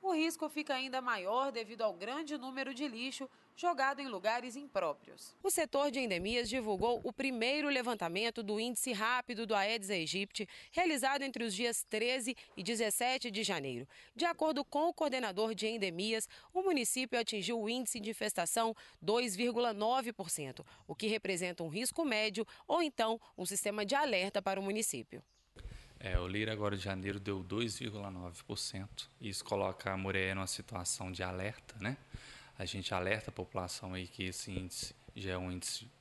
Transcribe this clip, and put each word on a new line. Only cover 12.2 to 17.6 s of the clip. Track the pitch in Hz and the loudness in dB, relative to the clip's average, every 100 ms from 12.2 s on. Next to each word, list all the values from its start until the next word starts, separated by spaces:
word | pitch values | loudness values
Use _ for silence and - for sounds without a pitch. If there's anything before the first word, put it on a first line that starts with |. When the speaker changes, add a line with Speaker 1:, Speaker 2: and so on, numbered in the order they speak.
| 233 247 - - | 0 -4 -8 -8
Speaker 1:
e | |
dezessete | 185 233 226 196 240 262 247 | -2 2 2 4 2 2 0
de | 202 | 0
janeiro. | 202 180 139 120 131 - - - | 0 0 0 -4 -6 -14 -20 0
De | |
acordo | 339 330 311 285 | 0 4 2 2
com | 285 285 330 | 0 2 2
o | |
coordenador | 349 311 254 233 180 220 | 4 2 2 0 0 0
de | 220 214 | 2 0
endemias, | 226 190 165 208 220 220 - - | 0 0 0 0 0 -2 -10 -6
o | 359 | 0
município | 381 320 233 - 254 240 | 4 4 4 0 0 0
atingiu | 226 214 180 233 | 0 0 0 0